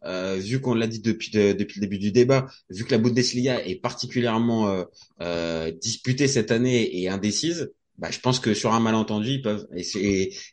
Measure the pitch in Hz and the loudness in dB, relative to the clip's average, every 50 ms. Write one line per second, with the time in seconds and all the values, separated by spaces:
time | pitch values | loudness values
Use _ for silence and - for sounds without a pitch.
0 | - 76 92 92 92 95 95 95 95 104 123 135 135 127 117 113 113 113 113 110 | -10 -6 -6 -4 -2 -2 -2 -2 -2 -2 -4 -2 0 0 2 2 2 0 -2 -2
1 | 104 113 107 110 - - - 107 101 101 98 95 104 - - 98 104 98 101 98 | 0 0 0 0 -2 -2 2 4 4 4 4 2 0 -4 -4 -4 -4 -4 -2 -2
2 | 98 104 98 123 123 127 135 135 135 - - - _ - 92 95 117 - 131 113 | -2 2 4 6 6 6 6 4 2 0 -6 -18 _ -14 -10 -10 -2 0 2 2
3 | 110 123 113 123 120 - - 123 123 131 123 113 - 92 92 92 - 120 123 - | 4 4 4 4 2 2 0 0 0 0 0 0 -2 -4 -6 -4 -4 -6 -6 -6
4 | - 123 - 123 120 117 110 113 117 117 117 110 110 101 98 92 87 - - - | -8 -4 -2 0 0 2 2 2 2 2 2 2 2 2 2 0 -2 -6 -10 -18
5 | - _ _ - 87 87 87 85 82 82 82 82 80 80 82 82 - 117 113 - | -20 _ _ -10 -6 -4 -2 -2 -2 -2 -2 -2 -2 -4 -6 -6 -6 -6 -6 -4
6 | - 127 127 135 143 135 139 123 107 - 120 113 123 127 127 120 110 92 - 90 | -2 -2 0 2 2 2 2 2 2 2 2 2 2 2 2 2 2 0 -2 -2
7 | 90 92 95 95 92 107 101 - - 160 170 170 147 - - _ _ _ _ - | -2 -2 -2 -2 -2 -2 0 0 -2 -2 -4 -4 -6 -10 -10 _ _ _ _ -12
8 | 82 82 - - - 123 127 127 - 117 107 - - 117 110 113 113 110 110 110 | -10 -8 -8 -4 0 0 0 2 2 0 0 2 2 2 2 2 2 2 2 2
9 | 110 107 110 107 107 117 139 135 135 107 104 104 - - - 87 90 - - 101 | 0 0 -2 -2 -2 -2 -4 -2 -2 -4 -4 -4 -6 -10 -10 -10 -8 -6 -4 -2
10 | 95 101 101 95 95 92 - - - - | 0 2 2 2 0 -2 -4 -10 -16 -20